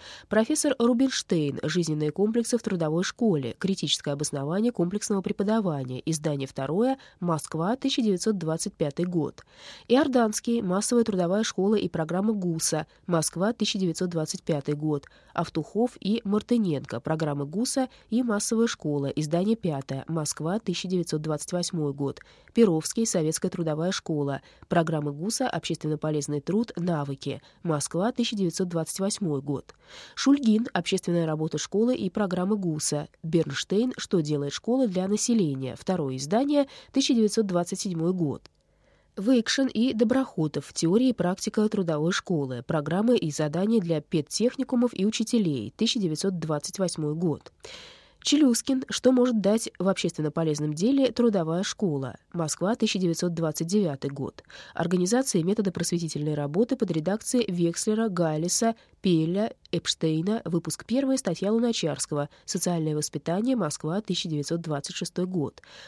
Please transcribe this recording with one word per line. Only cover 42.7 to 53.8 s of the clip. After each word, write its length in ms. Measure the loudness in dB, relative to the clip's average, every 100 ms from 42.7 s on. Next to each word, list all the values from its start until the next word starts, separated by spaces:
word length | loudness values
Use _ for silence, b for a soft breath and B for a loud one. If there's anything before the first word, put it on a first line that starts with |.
| -2 0 2 4 4
и 140 | 2
задания 500 | -2 -2 0 2 2
для 220 | 2 -2
педтехникумов 880 | 0 -2 0 0 0 0 0 2 2
и 120 | 2 0
учителей. 640 | 0 0 2 2 0 -4 -2
Тысяча 220 | 0 0
девятьсот 400 | -2 0 -2 -2
двадцать 400 | -2 -4 -4 -4
восьмой 340 | -4 -2 -4
год. 380 | 0 0 -2 -8 -20 B B B B B B
Челюскин. 640 | 0 4 6 4 0 -2 -2
Что 220 | 2 4
может 300 | 6 4 4
дать 280 | 2 2 0 -2
в 80 | 0
общественно 440 | 0 -2 -2 -2
полезном 420 | 0 0 0 -2
деле 380 | 0 2 4 2
трудовая 520 | 4 2 2 0 -2
школа? 540 | -4 -2 -2 0 -4 -10 _
Москва, 420 | -4 -4 -2 -2 2
тысяча 240 | 0 2
девятьсот 340 | 0 0 -2
двадцать 340 | 0 -2 -2 0
девятый 440 | 2